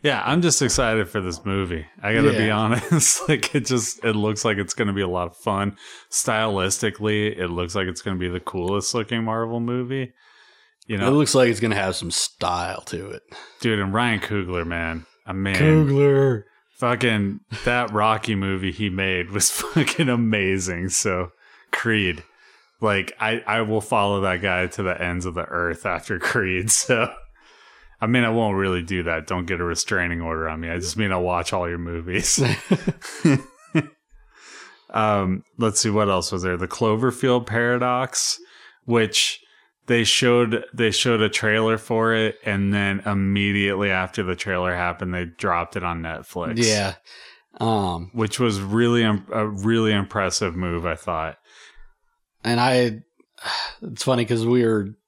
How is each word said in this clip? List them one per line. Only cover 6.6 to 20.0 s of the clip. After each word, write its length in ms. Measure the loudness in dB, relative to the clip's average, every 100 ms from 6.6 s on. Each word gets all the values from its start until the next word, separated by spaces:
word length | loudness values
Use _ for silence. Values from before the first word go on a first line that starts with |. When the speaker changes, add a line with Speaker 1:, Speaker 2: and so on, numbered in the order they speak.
| 0 0 -2 -2 -2 0 0 -2
Speaker 1:
it 120 | -4
looks 260 | -4 -4 -2
like 120 | -4
it's 140 | -4
gonna 160 | -6 -4
be 100 | -4
the 100 | -6
coolest 560 | -6 -4 -2 -2 -2 -4
looking 280 | -4 -4
Marvel 360 | -4 -4 -4 -4
movie. 540 | -4 -4 -4 -6 -6 _ _ _ -20 _ _ _ _
You 100 | 0
know? 100 | 2
Speaker 2:
It 40 |
looks 240 | 4 4 4
like 140 | 4
it's 100 | 4
gonna 160 | 0 0
have 200 | 0 -2
some 140 | -4
style 720 | -4 -4 _ -2 -2 -4 -8 -8
to 220 | -10 -10
it. 100 | -14 _ -20 -20 -6
Speaker 1:
Dude, 180 | -2 0
and 140 | 0
Ryan 260 | 2 2 0
Coogler, 440 | -2 -4 -2 -4 -4
man. 400 | -4 -4 -6 -10 _ -10
I 80 |
mean, 220 | -4 -2 2
Speaker 2:
Coogler. 880 | 4 6 4 4 4 6 4 2 -4 _ _ _
Speaker 1:
fucking 640 | -2 2 2 2 0 -4 _ -4 0
that 260 | 0 0
Rocky 440 | 2 2 2 0 0
movie 360 | 0 0 -2
he 180 | -2 -4
made 420 | 0 0 0 -2
was 180 | 0 0
<laughs> 0 |
fucking 580 | -2 -2 0 0 2